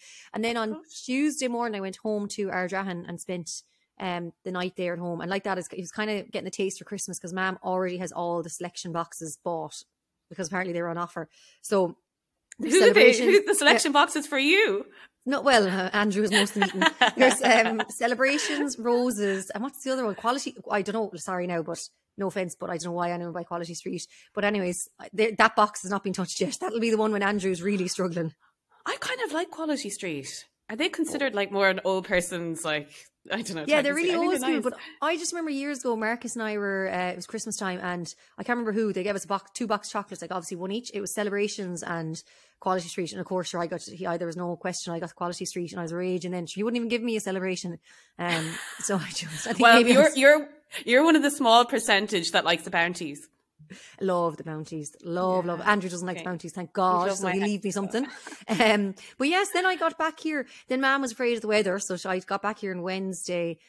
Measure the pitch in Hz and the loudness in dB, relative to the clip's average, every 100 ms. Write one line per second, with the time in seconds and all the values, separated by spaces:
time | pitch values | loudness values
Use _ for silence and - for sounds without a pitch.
0 | - - - 208 226 233 220 311 - - | -18 -20 -10 -4 -2 -2 -4 -6 -12 -14
1 | - 254 302 294 254 240 233 202 190 185 | -4 0 0 0 -2 -2 -2 -4 -6 -6
2 | 220 208 202 - 196 185 180 190 190 175 | -4 -2 -4 -4 -4 -2 -2 -2 -4 -6
3 | - 175 - 180 160 - - _ _ - | -8 -10 -8 -8 -8 -12 -16 _ _ -10
4 | 190 175 170 - - 185 180 - 180 175 | -6 -6 -8 -10 -8 -6 -6 -4 -4 -4
5 | 175 170 170 196 202 185 175 180 170 - | -4 -6 -4 -4 -2 -4 -6 -10 -8 -6
6 | 214 208 - 202 185 - 196 - - 202 | -4 -4 -6 -8 -6 -4 -4 -4 -10 -10
7 | - 175 170 185 190 185 190 185 185 180 | -10 -10 -8 -4 -4 -4 -4 -2 -2 -4
8 | 180 - 175 170 165 - 175 - 180 165 | -6 -6 -4 -4 -6 -10 -10 -10 -6 -6
9 | 170 - 160 - 175 165 156 - - _ | -6 -10 -12 -8 -6 -6 -6 -12 -20 _
10 | _ _ _ 180 170 185 185 170 170 170 | _ _ _ -10 -4 -4 -2 -4 -4 -4
11 | 170 170 156 _ _ _ - 202 175 - | -6 -8 -12 _ _ _ 0 2 2 -2
12 | _ _ _ _ _ - - 370 427 - | _ _ _ _ _ -6 2 8 10 10
13 | 254 - 247 403 415 403 285 - 311 285 | 10 8 6 6 6 4 6 6 6 4
14 | 349 311 - 277 277 381 427 202 - - | 4 2 -2 2 4 6 4 2 -4 -16
15 | - _ 247 277 269 240 196 190 185 208 | -20 _ -4 2 6 6 6 0 0 0
16 | 208 196 208 202 202 208 196 190 320 - | 2 2 2 2 2 2 0 4 2 4
17 | 233 - 254 208 - 233 226 196 - - | 2 6 6 6 6 6 6 0 -4 -2
18 | 233 240 269 294 - 294 285 247 233 240 | 0 2 2 2 0 -2 -2 -2 0 2
19 | 247 208 202 196 190 202 262 - 262 262 | 2 0 0 0 -4 -8 -8 -6 -4 -2
20 | 226 185 226 269 254 190 - 208 196 220 | -2 -2 -2 -2 -4 -10 -4 -4 -2 -4
21 | 208 165 - 180 180 170 160 165 - _ | -6 -8 -6 -4 -2 -4 -4 -8 -12 _
22 | _ - 190 190 180 - - 196 175 175 | _ -6 -4 -4 -6 -6 -8 -6 -6 -4
23 | 175 175 175 170 170 170 170 165 - 170 | -4 -4 -6 -10 -8 -8 -8 -10 -8 -10
24 | - - _ - 202 208 180 175 - - | -10 -20 _ -2 0 0 -2 -4 -8 -12
25 | - 196 220 208 220 - 208 - 185 196 | -8 0 0 4 4 6 2 2 -6 -4
26 | 202 185 180 - 202 - 359 226 226 220 | -2 -4 -4 -2 -4 -2 -4 -2 2 2
27 | 214 202 202 208 190 175 180 202 180 - | 2 2 0 0 -2 -2 -2 -2 -2 -2
28 | 180 170 160 - _ _ _ _ - 494 | -2 -2 -4 -8 _ _ _ _ -8 -6
29 | - 508 453 311 370 - 320 285 208 - | -6 -4 -4 -4 -4 -6 -4 -2 -4 -6
30 | 185 147 135 - - _ - 220 349 - | -6 -6 -8 -14 -16 _ -10 -4 -2 -2
31 | 311 285 277 208 196 196 196 185 185 190 | -4 -2 -2 0 -2 2 2 2 0 0
32 | 180 185 175 175 170 160 160 151 147 - | 0 0 0 -4 -6 -6 -4 -4 -6 -16
33 | - _ - 208 - 165 151 294 285 294 | -20 _ -8 -6 -4 -6 0 2 2 0
34 | 349 339 320 359 254 302 247 - - - | 0 2 2 0 0 0 -2 -6 -12 -4
35 | 294 330 330 339 320 269 285 277 254 226 | -2 -2 -4 -4 -4 -4 -4 -4 -2 -2
36 | 220 240 240 233 214 208 202 196 190 180 | -2 -4 -6 -6 -4 -4 -2 -2 -2 -2
37 | 180 180 - 220 220 208 190 180 180 175 | -4 -6 -10 -10 -8 -6 -4 -4 -4 -6
38 | 170 - _ - 190 240 226 208 220 190 | -8 -14 _ -10 -4 -2 0 0 0 0
39 | 190 196 165 196 - - 226 208 - 214 | -2 -4 -4 -4 -6 -8 -2 -2 -2 -8
40 | 202 180 170 185 170 175 185 214 247 202 | -8 -12 -8 -8 -6 -8 -6 -6 -6 -8
41 | 196 - 208 202 208 202 185 175 - 170 | -6 -4 -2 -2 -2 -4 -8 -8 -6 -6
42 | 160 160 - _ _ _ 196 185 170 - | -6 -8 -14 _ _ _ -2 -2 -2 -6
43 | 170 185 175 185 170 180 170 170 - 190 | -6 -8 -4 -4 -4 -4 -4 -6 -10 -8
44 | 185 170 170 165 175 170 185 175 - 165 | -6 -4 -6 -6 -6 -6 -6 -6 -8 -8
45 | 175 - 175 175 180 185 170 190 165 170 | -8 -6 -6 -6 -8 -6 -6 -6 -6 -4
46 | 185 180 175 180 165 185 220 240 233 233 | -2 -2 -4 -6 -6 -4 -2 -2 -2 -2
47 | 240 220 202 190 185 185 180 165 _ - | 0 -2 -2 -2 -2 -4 -6 -10 _ -20
48 | _ - 175 170 160 160 - - - 196 | _ -6 -2 -2 -4 -8 -12 -8 -2 -2
49 | 143 - 160 156 226 233 233 233 240 254 | -2 -8 -8 -8 -4 6 10 10 10 8
50 | 302 285 269 302 294 - _ - 214 247 | 8 8 8 8 4 -12 _ -8 4 6
51 | 330 311 277 285 240 233 240 226 226 196 | 8 6 4 2 6 8 6 2 2 2
52 | 208 202 170 196 160 170 185 175 170 180 | 2 -2 2 2 2 0 0 0 0 -2
53 | 156 143 - _ _ _ 151 - - - | -8 -10 -16 _ _ _ -20 -20 -20 -6
54 | 190 175 170 156 160 156 156 160 147 - | -2 0 0 -4 -10 -10 -8 -10 -12 -12
55 | - 180 185 185 175 165 - 208 180 175 | -6 -2 0 0 0 0 2 2 0 -6
56 | 180 175 165 170 170 180 170 - 185 180 | -6 -8 -8 -8 -10 -10 -6 0 4 4
57 | 185 190 190 190 202 202 202 196 196 226 | 2 0 -2 0 0 -2 -4 -4 -2 -4
58 | 285 - - - - 214 220 208 202 190 | -4 -10 -18 -14 -4 2 4 4 0 -6
59 | - - 269 359 403 349 370 359 330 320 | -16 -2 0 2 0 0 0 2 -2 0
60 | 320 311 320 302 - - - 254 269 277 | -4 -2 -4 -4 -6 -14 -6 0 2 2
61 | 262 226 240 233 208 214 190 190 - 180 | -2 -2 -2 -2 2 2 2 -2 -4 -6
62 | 190 185 - 196 202 214 196 180 175 190 | -4 -4 -4 -4 -4 -6 -6 -6 -6 -4
63 | 190 175 - 175 170 160 | -6 -6 -4 -2 -4 -6